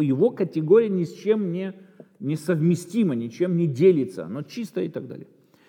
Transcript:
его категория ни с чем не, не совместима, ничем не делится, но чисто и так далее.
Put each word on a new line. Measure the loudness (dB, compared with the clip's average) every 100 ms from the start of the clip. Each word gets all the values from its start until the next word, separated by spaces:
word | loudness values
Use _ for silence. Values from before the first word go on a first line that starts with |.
его | 0 4 2
категория | 2 -2 -2 4 4 6
ни | 0 -4
с |
чем | -4 -2 0 0
не, | -4 -6 -10 -20 _ -20 _
не | -6 -4
совместима, | -2 2 2 2 -2 -2 0 0
ничем | -6 -4 -2 0
не | 0
делится, | 4 4 4 0 -6 -10
но | -10
чисто | -10 -10 -8 -6
и | -6
так | -8 -12
далее. | -16 -18 _ _ _